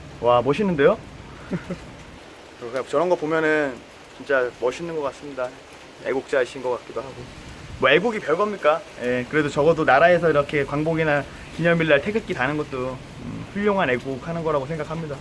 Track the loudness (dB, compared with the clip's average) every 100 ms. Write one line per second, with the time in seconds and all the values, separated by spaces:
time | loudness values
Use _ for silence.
0 | -18 -2 4 4 4 2 2 4 4 4
1 | -4 -18 -18 -18 -8 -8 -6 -12 -12 -18
2 | -18 -20 -20 -20 -20 -14 -8 -6 -2 0
3 | 2 2 2 2 4 2 0 -4 -14 -20
4 | -20 -14 0 0 0 0 -2 -2 -6 -4
5 | -6 -8 -12 -8 -8 -8 -18 -20 -20 -10
6 | -4 -4 0 0 0 -2 -4 -4 -6 -10
7 | -10 -12 -14 -14 -16 -16 -14 0 4 4
8 | 4 -2 0 0 0 2 2 2 -2 -6
9 | -4 -2 0 0 0 4 4 4 6 8
10 | 8 6 4 2 2 -2 0 -2 0 0
11 | 2 0 -2 -12 -12 -2 2 2 4 4
12 | 4 -2 -2 -2 0 0 -4 -4 -6 -6
13 | -12 -12 -10 -10 -8 -2 0 2 2 0
14 | -2 -6 -6 -4 0 0 -2 -6 -6 -8
15 | -8 -10